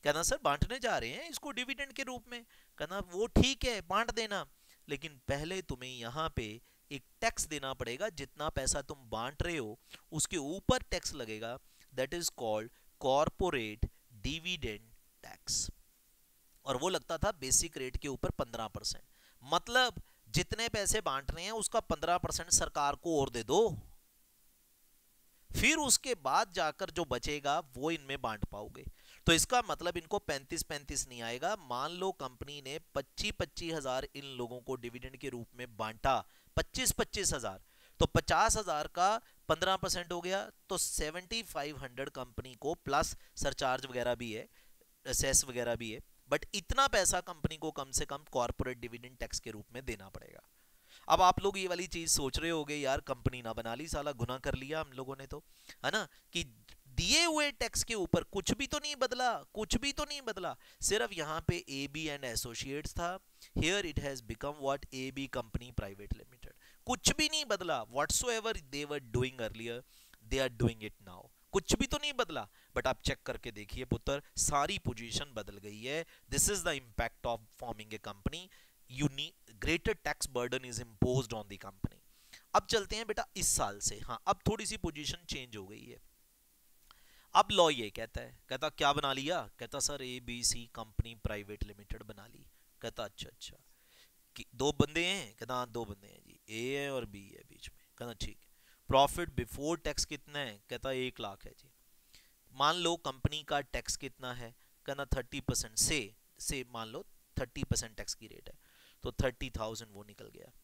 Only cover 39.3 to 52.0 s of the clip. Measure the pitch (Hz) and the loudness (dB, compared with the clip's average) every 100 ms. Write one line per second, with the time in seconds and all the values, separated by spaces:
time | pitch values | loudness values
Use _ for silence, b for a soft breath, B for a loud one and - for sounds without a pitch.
39.3 | b - 160 180 190 190 175 175 175 175 | b 0 2 4 4 2 -2 -2 -2 0
40.3 | 196 214 - _ 185 - - 151 165 180 | -2 -2 -12 _ 0 0 0 -2 -2 -4
41.3 | 226 208 156 143 143 131 123 139 135 123 | -6 -4 -4 -4 -6 -8 -6 -6 -6 -8
42.3 | - 127 127 139 175 - 143 160 - b | -8 -10 -4 -2 -2 2 2 2 -2 b
43.3 | - 143 - 139 127 135 123 120 120 120 | -2 -2 0 0 0 -2 -2 0 0 -2
44.3 | 107 - b b b _ _ 131 127 139 | -6 -10 b b b _ _ -2 2 6
45.3 | 127 135 123 120 113 117 113 - - - | 4 4 0 0 0 -4 -8 -12 -20 0
46.3 | 143 - 208 - 254 269 233 180 180 180 | 0 0 -6 0 4 4 6 4 2 -2
47.3 | 165 151 156 156 147 135 127 147 139 147 | -4 -4 -2 -4 -4 -2 -2 -2 -6 -2
48.3 | 131 120 - 127 123 117 117 123 127 113 | 0 0 0 -6 -6 -8 -10 -14 -10 -6
49.3 | - 120 107 - 120 135 107 95 - - | -6 -8 -12 -12 -10 -8 -8 -10 -16 -18
50.3 | - _ B B B B B B 165 185 | -20 _ B B B B B B 8 10
51.3 | 180 196 196 185 180 185 175 | 8 2 0 -2 -2 -2 -4